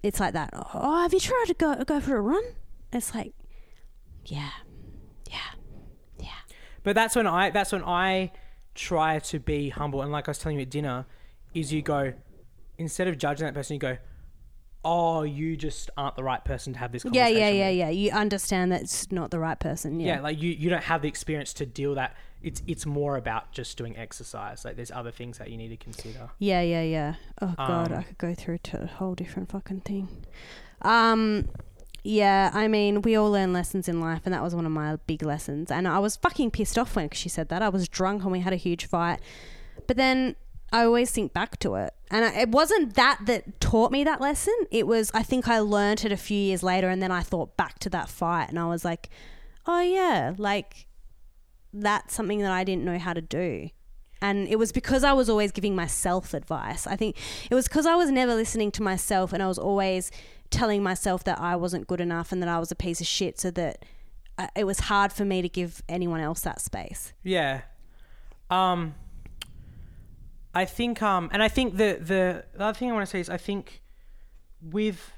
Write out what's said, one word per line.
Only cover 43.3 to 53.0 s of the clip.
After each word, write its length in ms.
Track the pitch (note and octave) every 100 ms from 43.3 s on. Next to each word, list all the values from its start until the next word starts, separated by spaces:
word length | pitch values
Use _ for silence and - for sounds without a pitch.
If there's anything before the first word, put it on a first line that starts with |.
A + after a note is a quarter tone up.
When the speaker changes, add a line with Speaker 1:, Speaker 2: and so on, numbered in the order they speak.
| A3+ - -
Speaker 1:
taught 300 | - A3+ A3+
me 120 | C4+
that 160 | C#4+ D4+
lesson. 340 | C#4 D4 - A#4 F4+
It 140 | A#3 G#3
was, 240 | A3+ G#3+
I 100 | A3+
think 240 | - B3+ A#3+
I 120 | A3+
learnt 440 | G#3 G#3 G3+ G#3+ A3
it 60 |
a 60 | G3+
few 200 | - G#3
years 240 | G3 F#3
later, 260 | F#3 F3+ F#3
and 120 | F#3
then 100 | F#3
I 100 | F3+
thought 340 | E3 F3+ D3 -
back 220 | F3 -
to 100 | G3
that 180 | F3 -
fight 400 | - E3+ E3+ C#3+
and 100 | E3
I 60 | E3+
was 160 | E3+ E3+
like, 240 | E3+ - - - - - - -
"Oh 160 | F4
yeah, 520 | F4+ F#4+ F#4 G#3+ B2+ F#3
like, 500 | G#3 G3+ - - - - - - - - - - -
that's 400 | G3+ G#3 G#3 -
something 260 | - G3+ G#3
that 120 | G3+
I 120 | F#3
didn't 200 | F#3+ F#3 F3+
know 120 |
how 140 | F3